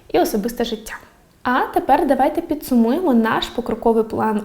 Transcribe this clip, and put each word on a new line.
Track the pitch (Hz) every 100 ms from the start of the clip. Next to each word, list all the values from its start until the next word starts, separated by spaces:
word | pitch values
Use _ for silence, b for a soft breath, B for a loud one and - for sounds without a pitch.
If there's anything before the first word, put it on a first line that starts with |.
| B
і | 339
особисте | 285 220 226 - 233
життя. | 214 - - - _ _ _
А | 247 262 466
тепер | 349 - 285 302
давайте | 254 277 302
підсумуємо | - 302 - 240 226 294 359
наш | 240 220 311 -
покроковий | - 233 220 233 226
план | 220 - 220 208